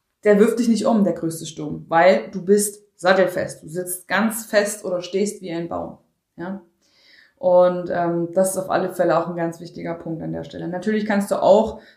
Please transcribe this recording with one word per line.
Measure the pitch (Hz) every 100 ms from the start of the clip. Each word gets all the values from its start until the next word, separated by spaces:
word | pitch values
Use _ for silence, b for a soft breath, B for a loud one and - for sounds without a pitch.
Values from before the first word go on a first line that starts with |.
| _ _
der | 208 202
wirft | 233 -
dich | 233
nicht | 214 -
um, | 226
der | 185
größte | 165 165 160 156
Sturm, | - 151 160 -
weil | 165 180 208 -
du | 190
bist | 175 208 202 - _ _
sattelfest, | 175 190 180 160 135 -
du | 160
sitzt | 165 180 - -
ganz | 185 220 - -
fest | 214 208 - 190
oder | 180
stehst | 170 190 208 -
wie | 185
ein | 165 170
Baum, | - 165 - _ _ _ -
ja. | 170 196 - _ b b b b b b
Und, | 180 180 180 180 175
ähm, | 175 175 170 170
das | - 190
ist | -
auf | 185
alle | 170 185
Fälle | - 170 160
auch | 170
ein | 170
ganz | 165 165
wichtiger | 165 - 170
Punkt | 170 170 160
an | 165
der | 165 165
Stelle. | 180 165
Natürlich | 180 208 214 214
kannst | 202 196
du | -
auch | - 202 220 - B